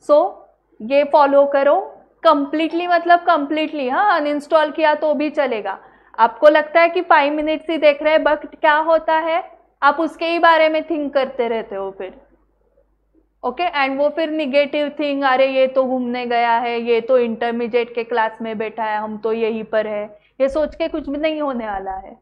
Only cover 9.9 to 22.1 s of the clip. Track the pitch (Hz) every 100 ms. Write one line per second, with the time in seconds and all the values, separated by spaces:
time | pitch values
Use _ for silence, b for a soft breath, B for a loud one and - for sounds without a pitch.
9.9 | 302 330 320 330 339 330 320 320 311 311
10.9 | 330 285 277 262 - 233 233 208 196 196
11.9 | 190 190 - _ _ _ _ _ _ _
12.9 | _ _ _ _ _ 254 247 349 294 269
13.9 | 269 294 294 320 311 294 277 285 294 294
14.9 | 294 294 277 277 254 269 262 262 262 262
15.9 | 254 247 247 240 240 233 233 240 233 233
16.9 | 226 226 262 240 226 240 233 240 240 233
17.9 | 240 226 240 220 233 226 220 220 214 220
18.9 | 214 214 214 220 226 220 226 214 220 214
19.9 | 208 208 b b b 269 294 294 - 330
20.9 | 320 277 285 311 311 294 247 220 196 196
21.9 | 190 190